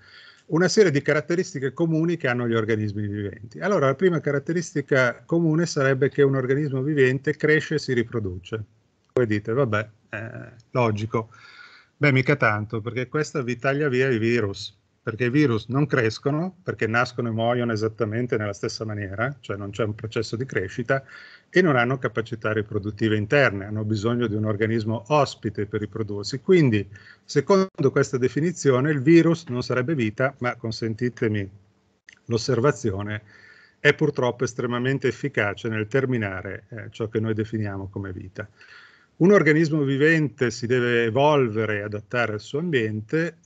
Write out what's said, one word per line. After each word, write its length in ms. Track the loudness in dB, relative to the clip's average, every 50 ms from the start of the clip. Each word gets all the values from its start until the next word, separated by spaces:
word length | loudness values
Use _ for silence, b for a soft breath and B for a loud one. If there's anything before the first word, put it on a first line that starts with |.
| B B B B B B B B B
Una 220 | -2 0 2 2 4
serie 200 | 6 6 6 6
di 120 | 4 2
caratteristiche 720 | 0 0 0 0 0 -2 -2 -2 -2 -4 -6 -6 -6 -4 -2
comuni 420 | -2 0 0 0 0 0 0 -2
che 140 | -2 -2 -2
hanno 180 | 0 0 0
gli 60 | 0 0
organismi 520 | 0 2 0 0 0 0 -2 -4 -4 -6
viventi. 520 | -4 -4 -4 -6 -6 -8 -12 -16 -16 -10 -6
Allora, 280 | -2 0 0 2 2
la 80 | 2 2
prima 260 | 2 2 2 2 0
caratteristica 1000 | 0 -2 -2 -2 -2 -4 -4 -4 -4 -4 -6 -6 -2 2 2 4 4 2 0 -4 -4
comune 400 | -2 0 2 2 2 2 2 0
sarebbe 440 | 0 0 0 2 2 2 2 2 2
che 120 | 4 4
un 140 | 4 4 4
organismo 460 | 2 0 0 0 0 0 -2 -2 -2
vivente 540 | -2 0 2 4 4 4 4 0 -2 -4 -2
cresce 400 | 0 2 2 4 2 2 0 -4
e 40 | -4
si 120 | -2 0
riproduce. 720 | 0 0 0 -2 -4 -6 -6 -6 -8 -10 -10 -8 -8 -8 -8 -12 _ _ _ _ _ _ _ _
Voi 140 | 0 0 0
dite, 260 | 0 0 -2 -2 -2
"Vabbè, 380 | -2 0 0 0 0 -2 -2 -4 -10 _ _
è 440 | _ -12 -12 -10 -12 -12 -14 -16 -18 -20 -20 -12 _
logico." 580 | 0 2 2 2 2 0 -2 -2 -2 -4 -4 B B B B B B B B B B B B B B
Beh, 160 | 0 2 2 4
mica 240 | 4 4 2 2
tanto, 420 | 2 2 2 2 0 -2 -4 -6 -6
perché 300 | -6 -6 -6 -6 -6 -4
questa 320 | -4 -4 -4 -4 -6 -6
vi 160 | -4 -4 -4
taglia 320 | -4 -2 -2 0 0 0 0
via 180 | 0 0 2
i 100 | 2 2
virus, 600 | 2 2 2 2 0 0 -2 -4 -8 -12 -14 -16 _ _ _ _ _
perché 240 | -10 -8 -4 -2 -2
i 40 | 0
virus 380 | 2 4 4 4 2 0 -2
non 180 | -2 -2 0 0
crescono, 720 | 0 2 0 0 0 0 -2 -2 -2 -2 -2 -4 -6 -8 _ _
perché 240 | -8 -4 -2 -2
nascono 420 | 0 2 2 0 0 -2 -4 -4 -2
e 20 |
muoiono 400 | -2 0 0 0 0 0 0 0
esattamente 640 | 0 0 -2 -2 -2 -4 -4 -2 -2 -4 -2 -2 -2
nella 160 | -2 -2 -4 -6
stessa 320 | -6 -6 -6 -6 -6 -8
maniera, 520 | -8 -8 -8 -8 -8 -6 -4 -4 -4 -6 -8
cioè 160 | -10 -8 -8
non 140 | -8 -8 -8
c'è 140 | -4 -4 -4
un 100 | -4 -4
processo 420 | -6 -8 -6 -4 -6 -4 -4 -6
di 100 | -6 -6
crescita, 580 | -4 -4 -4 -4 -4 -6 -6 -2 -2 -2 -2 B B B B B B B B B
e 140 | _ 2 2
non 160 | 4 4 4
hanno 220 | 4 2 2 0 -2
capacità 520 | -4 -4 -4 -4 -6 -6 -6 -6 -4 -2
riproduttive 640 | -2 -2 -2 -4 -4 -6 -6 -6 -4 0 0 2 2
interne, 500 | 0 0 2 2 4 4 2 2 -2 -6
hanno 200 | -6 -6 -4 -2
bisogno 400 | -2 -2 -2 0 -2 0 0 -2
di 80 | -2 -2
un 100 | -2 -2
organismo 600 | -2 0 0 0 0 0 0 -2 -2 -4 -4 -2 0
ospite 580 | 2 2 2 0 -2 -6 -8 -6 -6 -6 -6
per 120 | -4 -4 -6
riprodursi. 640 | -6 -6 -6 -6 -6 -6 -8 -8 -8 -8 -8 -4
Quindi, 440 | 2 4 6 6 6 6 4 2 0 B B B B B B B B
secondo 680 | -4 -2 0 2 4 4 4 2 0 0 0 0 2
questa 260 | 2 2 0 0 0
definizione, 760 | 0 0 0 0 0 -2 -2 -2 0 2 2 4 4 2 0
il 80 | 0 2
virus 460 | 4 6 8 8 8 6 2 0 -2
non 140 | -6 -6 -4
sarebbe 340 | -2 -2 -2 -2 -2 -2 -2
vita, 400 | 0 -2 -2 0 0 -2 -2 -2 -4
ma 160 | -4 -4 -4
consentitemi 960 | -4 -6 -8 -6 -4 -4 -6 -4 -4 -4 -4 -2 -2 -2 -2 0 -2 -4 -6 -12 -18 _ _ _ _ _ _ _ _ _ -20 -20 _ _
l'osservazione, 960 | -4 -2 -2 0 0 0 2 2 2 2 0 -2 -4 -4 -4 -6 -6 -8 -10 B B B B B B B B B B B _
è 140 | 2 2 2
purtroppo 500 | 2 0 -2 0 0 0 0 0 -2 -4
estremamente 640 | -4 -2 -4 -4 -4 -2 -2 0 0 0 0 0
efficace 640 | -2 -2 -2 -6 -4 -2 0 0 0 -2 -4 -6 -4
nel 180 | -4 -4 -2
terminare, 800 | 0 0 0 0 0 0 -2 -2 -4 -6 -8 -8 -10 -10 -12 -14
eh, 200 | -16 -16 -16 -14 -12
ciò 180 | -8 -8 -6
che 120 | -4 -2 -2
noi 140 | 0 0 -2
definiamo 520 | -2 -4 -4 -4 -4 -4 -4 -6 -8 -10 -10
come 220 | -10 -10 -8 -10
vita. 380 | -10 -12 -14 -12 -12 -12 -12 B B B B B B B B B B B B B _
Un 140 | 2 6 6
organismo 520 | 6 6 6 6 4 4 4 2 0 0 0
vivente 680 | 0 2 4 4 4 4 4 2 0 -2 -2 -2 -2
si 160 | -2 -2 -2
deve 380 | 0 0 2 2 2 2 2 2
evolvere 720 | 2 2 2 4 4 4 4 2 0 0 -2 -2 -2 -2
e 40 | -4 -4
adattare 500 | -6 -8 -10 -8 -6 -2 -2 -2 -2 -4
al 80 | -6
suo 180 | -8 -8 -6 -6
ambiente, 800 | -2 0 0 0 0 0 -2 -6 -6 -4 -2 -2 -2 -4 -8 _ _